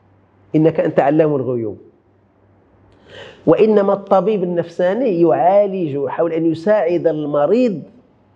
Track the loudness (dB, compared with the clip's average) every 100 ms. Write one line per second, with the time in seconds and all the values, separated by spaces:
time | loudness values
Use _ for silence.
0 | _ _ _ _ _ 2 2 2 0 0
1 | 2 2 2 0 -4 -6 -6 -10 -18 _
2 | _ _ _ _ _ _ _ _ _ _
3 | _ -20 -20 -4 0 4 4 2 2 -2
4 | 0 0 0 -2 -2 -4 -6 -2 -2 0
5 | -2 2 2 2 2 2 2 -2 -6 -4
6 | -4 -2 -2 -2 -2 -2 0 0 0 0
7 | 0 -2 -2 -2 0 2 0 -2 -12 -20
8 | _ _ _